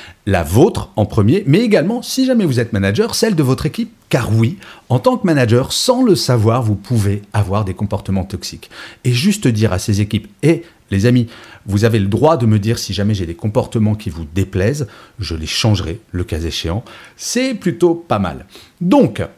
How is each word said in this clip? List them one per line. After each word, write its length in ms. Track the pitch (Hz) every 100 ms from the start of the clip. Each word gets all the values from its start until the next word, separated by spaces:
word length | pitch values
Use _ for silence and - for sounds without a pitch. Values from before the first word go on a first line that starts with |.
| - - -
La 180 | 92
vôtre 480 | 78 101 - - 104
en 120 | - 104
premier, 360 | - 101 185 202
mais 100 | 170
également, 440 | 240 196 160 240
si 220 | - -
jamais 200 | 262 240
vous 160 | 175 120
êtes 120 | 117
manager, 440 | 101 98 107 226 -
celle 180 | 226
de 80 | 165
votre 240 | 127 - 151
équipe. 260 | - 233 - _
Car 220 | 147 104
oui, 240 | 110 113 190 - - -
en 100 | 127
tant 160 | 254 254
que 100 | 185
manager, 460 | 147 117 120 135
sans 320 | - - 247
le 100 | 247
savoir, 480 | 170 - 123 107 120
vous 140 | 113 98
pouvez 460 | - 120 101 101 -
avoir 320 | 107 92 101
des 100 | 98
comportements 500 | 95 104 98 - 95
toxiques. 460 | 87 90 - - - - - -
Et 100 | 127
juste 360 | 120 180 202 160
dire 240 | 107 110
à 80 | 90
ses 200 | - 101
équipes, « 280 | 104 104 - _
Eh, 180 | 143 160 - _ _
les 140 | 98 117
amis, 200 | 123 117 - - - -
vous 180 | 101
avez 140 | 113 110
le 80 | 98
droit 300 | 107 147 160
de 100 | 117
me 140 | 107
dire 180 | 104 117
si 160 | -
jamais 200 | 98 104
j'ai 120 | 101 87
des 80 |
comportements 640 | 85 110 120 - 117 107 107
qui 120 | 92
vous 160 | 80 76 87
déplaisent, 500 | 95 92 101 147 123 - - -
je 160 | 92
les 120 | 80 78
changerai 540 | - 117 98 82 107 -
le 100 | 90
cas 160 | 87 78
échéant. » 460 | 80 - 82 92 - - - -
C'est 380 | - 240 262
plutôt 420 | 247 175 131 175 170
pas 240 | - 110
mal. 260 | 92 73 - - - _
Donc, 400 | 175 285 147 101 80